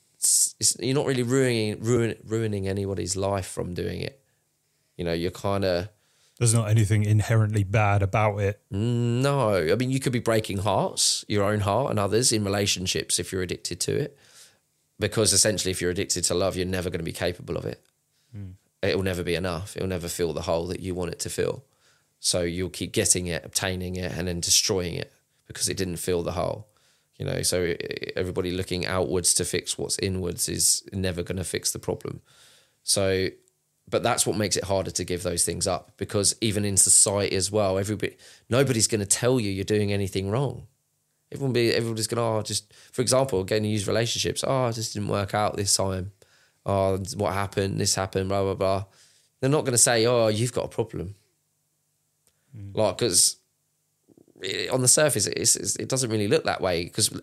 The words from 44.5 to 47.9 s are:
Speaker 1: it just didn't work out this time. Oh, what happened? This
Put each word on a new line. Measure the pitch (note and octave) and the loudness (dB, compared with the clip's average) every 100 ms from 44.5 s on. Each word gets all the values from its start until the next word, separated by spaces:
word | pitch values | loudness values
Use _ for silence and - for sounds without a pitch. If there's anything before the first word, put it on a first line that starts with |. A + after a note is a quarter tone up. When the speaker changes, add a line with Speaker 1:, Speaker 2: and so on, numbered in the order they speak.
| C3+ B2+ | 0 0
Speaker 1:
it | |
just | A#2 A2+ | -2 -6
didn't | G#2+ G#2 | -4 -2
work | G#2 G2 | -2 0
out | G#2 G#2 - | 0 0 0
this | G2 - | 0 2
time. | F#2+ F#2+ F#2 - _ _ _ _ - | 0 -2 -6 -12 _ _ _ _ -2
Oh, | G2 F#2+ F#2+ G2 - | 2 2 0 -4 -4
what | G2 | -2
happened? | F#2+ G2 - G2 G#2 | -2 -2 -2 -2 0
This | G#2 | 0